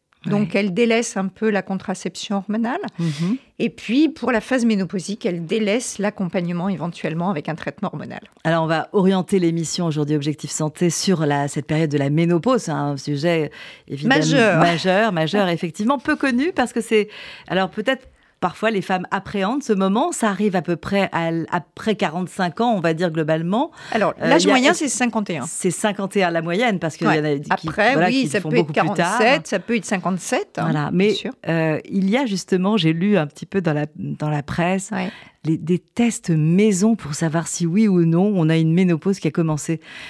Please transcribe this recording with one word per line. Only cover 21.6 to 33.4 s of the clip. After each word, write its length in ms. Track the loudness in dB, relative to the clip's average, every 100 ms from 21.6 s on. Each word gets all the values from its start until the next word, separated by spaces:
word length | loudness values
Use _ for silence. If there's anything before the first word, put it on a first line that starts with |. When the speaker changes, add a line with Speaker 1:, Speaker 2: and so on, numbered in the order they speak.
| -6 -8 -4
Speaker 2:
quarante-cinq 640 | 0 -2 -2 -6 -2 -4 0
ans, 140 | 0 2
on 40 |
va 160 | 0 0
dire 160 | 0
globalement. 580 | 0 0 0 0 0 -2 -6 -4
Speaker 1:
Alors, 240 | 0 0 0
Speaker 2:
Euh, 80 | 2
Speaker 1:
l'âge 120 | 4 4
Speaker 2:
il 20 |
y 20 |
a 40 |
Speaker 1:
moyen, 180 | 4 4
Speaker 2:
est-ce 80 | 2
Speaker 1:
c'est 80 | 0
cinquante 420 | 0 0 0 -2
et 80 | -4
un. 80 | -6
Speaker 2:
C'est 240 | -4 -2
cinquante 480 | 0 -2 -2 -2 0
et 60 |
un 80 | 2
la 100 | 0
moyenne, 380 | -2 0 0 0
parce 180 | -2 -2
qu'il 80 | 0
y 40 |
Speaker 1:
Ouais. 80 | 2
Speaker 2:
en 40 |
a 120 | 2 0
qui, 140 | 0
Speaker 1:
Après, 420 | -2 -2 0 2
Speaker 2:
voilà, 140 | 4 2
Speaker 1:
oui, 160 | 2
Speaker 2:
qui 60 | 0
Speaker 1:
ça 120 | -2
Speaker 2:
font 80 | 0
Speaker 1:
peut 60 | 0
être 60 | 2
Speaker 2:
beaucoup 80 |
plus 140 | 2 0 2
tard. 240 | 0 2
Speaker 1:
quarante-sept, 260 | 4 2 0
ça 140 | -6
peut 160 | -2 -4
être 100 | -2
cinquante-sept, 720 | -4 -2 -4 -2 -4 -4 -4
hein, 60 |
Speaker 2:
Voilà. 160 | -2 0 0
Speaker 1:
bien 0 |
Speaker 2:
Mais, 220 | 2 2
Speaker 1:
sûr. 160 | 2 -4 -8 -4
Speaker 2:
euh, 300 | 0 0 -2 -2
il 240 | -2 2
y 80 | 2
a 80 | 0
justement, 520 | -2 0 0 2 2
j'ai 160 | 2
lu 220 | 2 2 2
un 120 | 0
petit 180 | -6